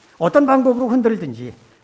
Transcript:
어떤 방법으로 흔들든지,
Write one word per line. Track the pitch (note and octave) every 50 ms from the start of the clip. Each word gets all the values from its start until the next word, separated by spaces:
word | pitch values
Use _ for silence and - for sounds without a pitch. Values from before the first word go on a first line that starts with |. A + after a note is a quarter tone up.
| _ _ _ _
어떤 | E3 F3+ - D4 C#4+
방법으로 | C4 C4+ C4+ B3 C4 A#3+ B3 C4 A3+
흔들든지, | A#3+ C4 A3 A3+ A3 F#3 E3+ C#3 A2+ A2+ B2 A#2+ - - _ _ _ _